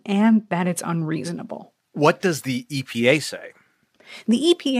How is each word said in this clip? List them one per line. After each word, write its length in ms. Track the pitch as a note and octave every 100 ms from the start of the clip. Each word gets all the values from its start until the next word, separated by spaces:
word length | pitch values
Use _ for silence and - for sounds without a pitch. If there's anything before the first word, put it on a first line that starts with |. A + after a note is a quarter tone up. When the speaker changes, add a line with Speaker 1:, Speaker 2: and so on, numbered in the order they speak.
Speaker 1:
and 440 | - G3 A3 A3 G#3+
that 180 | F3 F3+
it's 160 | F3
unreasonable. 920 | - E3+ D#3 D#3+ E3 E3+ - - - _ _
Speaker 2:
What 280 | - D3 F3
does 200 | F#3 C#3+
the 240 | C3 B2 -
E 120 | C#3+
P 260 | C3 A#2 A#2+
A 120 | D3+
say? 340 | - F2 F#2 _ _ _ _ _ - - -
Speaker 1:
The 220 | A#3 D#4+
E 60 | E4+
P 220 | C#4